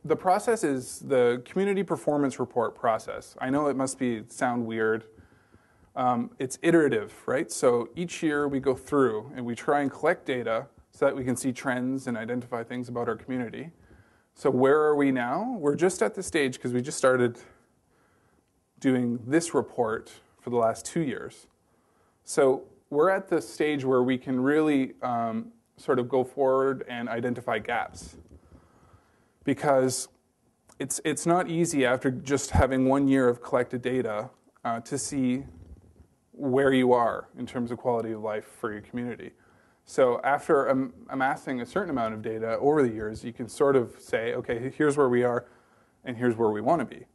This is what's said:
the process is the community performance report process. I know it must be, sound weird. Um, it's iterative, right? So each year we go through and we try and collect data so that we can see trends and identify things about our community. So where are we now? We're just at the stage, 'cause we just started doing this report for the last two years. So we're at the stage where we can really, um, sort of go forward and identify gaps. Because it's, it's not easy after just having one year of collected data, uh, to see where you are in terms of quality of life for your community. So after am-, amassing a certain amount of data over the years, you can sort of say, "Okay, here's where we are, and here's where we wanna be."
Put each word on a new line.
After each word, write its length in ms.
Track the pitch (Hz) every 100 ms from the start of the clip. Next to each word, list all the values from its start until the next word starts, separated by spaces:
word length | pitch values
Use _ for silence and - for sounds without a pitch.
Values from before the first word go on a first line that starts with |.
| 147
the 100 | 151
process 480 | 185 196 208 220
is 360 | 160 131 127 -
the 420 | 135 131 120 123
community 400 | 127 185 196 196
performance 560 | 196 165 - 147 139 123
report 340 | 127 123 113
process. 600 | - 120 110 - 110 - -
I 80 | 131
know 180 | 143 147
it 80 | 131
must 240 | 131 -
be, 240 | 123 113 110
sound 360 | - 131 123 113
weird. 380 | 113 110 110 - - - _ _ _ _ _ _ -
Um, 340 | 127 120 120 -
it's 180 | 131 -
iterative, 520 | 170 165 147 113 101 - -
right? 260 | 131 165
So 380 | - 135 120 117 -
each 260 | 175 -
year 240 | 165 147 143
we 140 | 139
go 120 | 131
through 600 | 131 - 143 127 107 120 135
and 100 | 120
we 80 |
try 280 | 117 - 147
and 100 | 139
collect 340 | - 151 180 -
data 420 | 127 113 113 135 _ _
so 140 | - 139
that 100 | 135
we 100 | 127
can 100 | 120
see 160 | 135
trends 560 | 120 139 123 127 135 131
and 100 | 117
identify 460 | 110 123 120 120
things 240 | 117 123 120
about 220 | 120 117
our 80 | 110
community. 540 | - 127 113 110 156 _ _ - _ _ _ _
So 140 | 147
where 300 | 127 135 151
are 120 | 151 147
we 160 | 139
now? 460 | 131 120 156 233 233
We're 160 | 143 143
just 260 | 180 185
at 140 | 214 -
the 80 |
stage, 380 | 185 165 135 127
'cause 100 | 127
we 100 | 123
just 160 | 131 -
started 420 | 131 127 123 120 - _ _ _ _ _ _ _ _ _ _ _ _ _
doing 380 | 135 127 120 120 113
this 300 | 156 165 143
report 680 | - - 110 113 - - _ _
for 120 | -
the 40 | 120
last 300 | 113 110 -
two 140 | 175
years. 460 | 151 104 - - - _ _ _ _ _ _ _
So 420 | - - 135 135 - _ _
we're 180 | 143 175
at 180 | 196 196
the 140 | 165
stage 420 | - - 151 147
where 200 | 131 131
we 160 | 127 127
can 200 | 135 127
really, 540 | 131 151 156 139 131 -
um, 500 | 123 120 117 110 117 _ _ _
sort 200 | - 131
of 100 | 123
go 160 | 131
forward 600 | 123 - 131 135 135 131 -
and 220 | 120 120
identify 480 | 117 123 120 117 113
gaps. 600 | 104 117 - - - - - - _ - _ _ _ _ _ _ _ _
Because 640 | - 135 147 135 131 127 - _ _ _ _ _ _ _
it's, 240 | 135 -
it's 220 | 160 139 170
not 240 | 175 175
easy 360 | 165 170 143 123
after 260 | 127 135
just 400 | 123 107 139 -
having 360 | - 135 131 131
one 200 | 139 139
year 200 | 135 123
of 140 | 123
collected 400 | - 131 120 127
data, 480 | 123 127 113 107 123 _ _ _
uh, 180 | 123 117
to 160 | 117 139
see 460 | - 143 127 127 135 - - - - _ _ _ _
where 380 | - 139 127 135
you 220 | 131 127
are 360 | 123 113 98 - -
in 100 | 120
terms 240 | 127 120
of 80 | 120
quality 320 | 127 117 110
of 100 | 110
life 240 | 110 107 -
for 260 | - 113
your 100 | 104
community. 520 | 101 120 123 110 - _ _ _ _ _ -
So 340 | - 127 120
after 440 | 127 139 - 147 127
am-, 260 | 131 131 - -
amassing 520 | 135 131 151 - 127
a 40 | 120
certain 240 | 180 185
amount 240 | 135 113
of 80 | 110
data 360 | 110 110 113 113
over 240 | 135 151
the 100 | 127
years, 300 | 110 107 110
you 100 | 123
can 140 | 113 113
sort 280 | - 139 135
of 240 | 113 -
say, 340 | - 117 117
"Okay, 360 | 123 127 117 131
here's 280 | - 151 139
where 120 | 131
we 140 | 123
are, 220 | 123 120 - _ _ _ _ _
and 140 | - 117
here's 180 | 123 113
where 140 | 113
we 100 | 104
wanna 260 | 117 165 117
be." 200 | - -